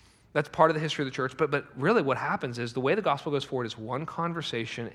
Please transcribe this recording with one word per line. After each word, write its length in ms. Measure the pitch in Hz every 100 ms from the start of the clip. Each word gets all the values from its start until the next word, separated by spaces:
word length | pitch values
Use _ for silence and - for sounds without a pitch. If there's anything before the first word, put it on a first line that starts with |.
| - _ _
that's 160 | 151 147
part 200 | - 160
of 60 | 156
the 40 |
history 240 | 156 -
of 40 | 135
the 80 | 131
church. 200 | 131 -
But, 140 | 151
but 140 | 143 - -
really 260 | 147 233
what 160 | 139 127
happens 400 | 147 196 135 120
is 160 | 120
the 60 | 131
way 160 | 131 202
the 60 |
gospel 300 | 190 143 160
goes 120 | 143
forward 220 | - 135 117
is 120 | 113
one 280 | 110 127 165
conversation 840 | - 170 165 156 117 117 - 117